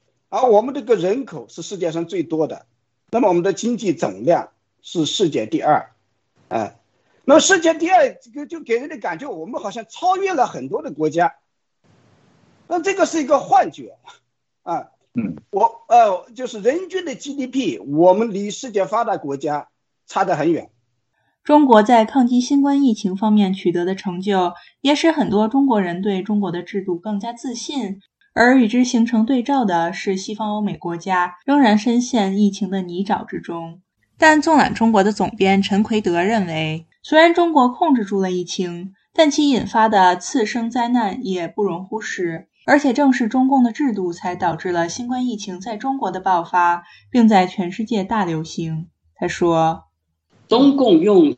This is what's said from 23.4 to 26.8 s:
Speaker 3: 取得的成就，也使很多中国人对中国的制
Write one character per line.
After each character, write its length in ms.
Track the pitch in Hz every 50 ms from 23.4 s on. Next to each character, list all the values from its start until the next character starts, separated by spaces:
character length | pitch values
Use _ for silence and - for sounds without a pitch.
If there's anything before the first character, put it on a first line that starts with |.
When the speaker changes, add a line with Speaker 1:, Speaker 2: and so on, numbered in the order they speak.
| 202 185 196
Speaker 3:
取 180 | 190 - 180
得 120 | 160 175 175
的 100 | 185 190
成 280 | 190 - 196 175 180
就， 320 | 185 208 196 185 180 175 175 - - - _ _
也 160 | - 277 294
使 160 | 285 - 330
很 180 | 311 302 302 -
多 200 | 208 208 220 220
中 180 | 240 269 277 269
国 140 | 233 208
人 200 | 190 175 170 180
对 220 | 196 208 196 185 185
中 160 | 214 214 208
国 120 | 202 180
的 120 | 170 175 175
制 180 | - 214 196